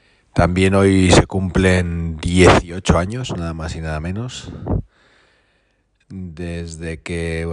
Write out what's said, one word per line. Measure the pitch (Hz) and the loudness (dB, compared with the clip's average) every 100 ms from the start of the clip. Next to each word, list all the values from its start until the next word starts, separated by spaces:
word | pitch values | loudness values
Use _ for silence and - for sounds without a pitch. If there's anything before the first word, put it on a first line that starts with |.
| _ _ _ | _ _ _
También | - 87 90 95 | 0 2 4 2
hoy | 98 98 95 92 | 4 4 6 6
se | 90 - | 6 4
cumplen | 95 92 95 92 92 87 85 82 78 | -2 -2 2 4 2 0 -4 -6 -4
dieciocho | 80 87 92 - 87 87 - 82 | 0 6 6 6 0 -8 0 0
años, | 92 123 123 - | 0 -6 -8 -8
nada | 165 | -8
más | 165 - 85 | -8 -8 -8
y | |
nada | 80 78 | -8 -8
menos, | 82 98 127 - - - - - - _ _ _ _ _ _ _ _ _ _ _ _ | -6 -8 -10 -12 -14 -14 -6 -6 -6 _ _ _ _ _ _ _ _ _ _ _ _
desde | 95 90 78 87 85 82 80 82 80 | -14 -12 -10 -10 -8 -10 -10 -10 -10
que | - 85 82 82 82 | -8 -6 -6 -4 -4